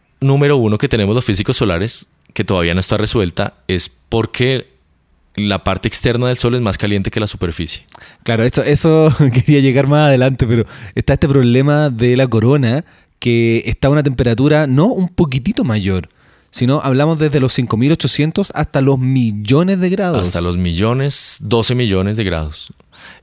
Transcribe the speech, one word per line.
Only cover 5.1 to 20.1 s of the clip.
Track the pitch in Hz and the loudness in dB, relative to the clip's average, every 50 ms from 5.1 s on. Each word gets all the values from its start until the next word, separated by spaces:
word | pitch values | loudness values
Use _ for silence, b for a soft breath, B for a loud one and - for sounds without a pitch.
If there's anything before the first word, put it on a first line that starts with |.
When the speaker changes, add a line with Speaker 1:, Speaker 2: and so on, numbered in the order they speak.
| _ _ _ _ - | _ _ _ _ -8
Speaker 1:
la | 98 104 101 95 92 - | -6 -2 -2 -2 -2 -2
parte | 98 95 92 - 110 | -4 -4 -2 -4 -6
externa | - - - 127 113 117 123 127 | -6 -2 -2 -2 -2 0 -2 -2
del | 123 | -2
Sol | - - 120 120 | -2 -2 -2 0
es | 127 | 0
más | 120 101 92 - | -2 -2 -4 -4
caliente | - 101 104 101 92 - | -4 -2 -2 -2 -4 -4
que | - 110 | -4 -4
la | 104 | -6
superficie. | 101 - - 95 85 80 - 82 78 - - - _ B B B B B B B | -6 -6 -6 -6 -6 -6 -6 -8 -10 -10 -14 -16 _ B B B B B B B
Speaker 2:
Claro, | - 117 110 113 | -4 -2 0 0
eso, | 127 - 147 127 | 0 0 0 0
eso | 143 147 - - 165 156 160 156 156 - - 151 | 0 0 2 2 4 4 6 4 4 4 4 2
<laughs> | 135 117 | 2 2
quería | 131 - - 151 139 | 2 2 4 4 4
llegar | 135 135 120 139 135 | 4 4 2 2 2
más | 135 147 151 151 143 | 2 2 4 4 4
adelante, | 135 123 123 135 131 - 131 | 4 4 2 0 0 0 0
pero | 110 120 117 107 B B B B B B | 0 2 0 0 B B B B B B
está | - - - 135 | -6 -2 0 0
este | - 170 143 | 0 2 2
problema | 139 139 127 120 120 131 135 147 147 151 151 143 | 4 4 4 4 4 4 2 2 2 2 2 0
de | 123 110 120 123 123 | 0 0 2 2 2
la | 127 135 | 2 2
corona, | 127 113 110 107 123 143 147 131 113 123 151 170 b b b b b b - | 2 2 2 2 4 2 2 2 0 0 -2 -4 b b b b b b -6
que | - 123 117 117 117 117 113 117 - | -2 0 2 2 2 2 0 0 -2
está | 120 - - - 135 | -4 -4 0 0 2
a | 147 | 2
una | 151 139 | 2 2
temperatura | 143 127 - 131 120 117 104 135 147 151 151 156 | 0 0 0 0 0 0 2 2 2 4 2 2
no | 135 127 139 170 | 2 2 2 2
un | 240 262 190 185 170 | 2 2 0 -2 -4
poquitito | - - 170 139 127 127 117 196 240 277 220 | 0 -2 -2 0 0 -4 -4 -4 -2 -2 -2
mayor, | 127 107 107 90 98 95 90 73 - b b b b b b b b | 0 -2 -2 0 0 -2 -2 -4 -8 b b b b b b b b
sino | b - 123 123 139 151 - | b -2 0 0 0 0 0
hablamos | 135 127 131 147 160 165 147 | 0 0 2 2 2 2 0
desde | 156 151 135 147 | 0 0 2 2
los | 131 127 - | 0 0 0
cinco | - 123 110 117 | -2 -2 -2 0
mil | 107 127 147 165 | 0 2 2 0
ochocientos | - - 131 - - 147 160 - 202 196 - - | 0 0 -4 -2 0 -2 -2 0 -2 -4 -4 -2
hasta | - 151 - - 143 | -4 -4 -2 -2 0
los | 131 139 139 127 | 2 2 2 0
millones | 127 131 131 131 120 113 104 104 107 104 131 151 180 185 196 180 | 0 0 0 0 0 0 -2 -4 -2 0 2 2 2 2 0 0
de | 185 180 | 0 -2
grados. | 190 208 202 190 | 0 -2 -2 -2